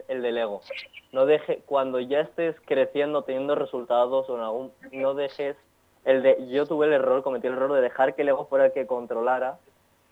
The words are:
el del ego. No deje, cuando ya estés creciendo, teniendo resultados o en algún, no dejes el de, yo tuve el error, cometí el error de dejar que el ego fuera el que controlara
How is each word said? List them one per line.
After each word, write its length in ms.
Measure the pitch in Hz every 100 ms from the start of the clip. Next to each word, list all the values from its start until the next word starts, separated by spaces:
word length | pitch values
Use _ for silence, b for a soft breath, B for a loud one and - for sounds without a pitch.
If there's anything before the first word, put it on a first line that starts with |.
| -
el 120 | 131
del 160 | 120 117
ego. 240 | 110 101 - - - - _
No 140 | 131 135
deje, 360 | 151 - 160 -
cuando 340 | 139 131 127
ya 200 | 123 143
estés 360 | 156 - 165 160 -
creciendo, 560 | 135 131 143 147 147
teniendo 320 | 135 131 139
resultados 760 | 147 139 127 120 120 123 135 131
o 80 | 120
en 60 |
algún, 300 | 113 113 131 - -
no 220 | 131 135
dejes 420 | 139 139 - 143 143 _ _ _ _
el 180 | 135 135
de, 240 | 131 131 127
yo 180 | 131 -
tuve 200 | 160 151
el 60 |
error, 320 | 143 127 131
cometí 240 | 135 123 123
el 60 |
error 180 | 127 135
de 80 | 147
dejar 340 | 123 - 135
que 80 | -
el 60 | 147
ego 180 | 135 147
fuera 200 | 139 135
el 60 |
que 140 | 135 123
controlara 720 | 123 120 113 120 127 127 143 _ _ _ _ _